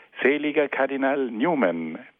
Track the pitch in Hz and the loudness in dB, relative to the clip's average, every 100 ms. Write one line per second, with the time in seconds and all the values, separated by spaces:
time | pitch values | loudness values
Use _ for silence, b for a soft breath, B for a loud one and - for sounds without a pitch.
0 | B - 131 147 147 147 143 - 135 135 | B 0 2 2 0 0 0 0 -2 0
1 | 135 143 127 110 170 147 92 82 80 78 | 0 0 -2 -2 0 2 2 0 -6 -10
2 | - | -16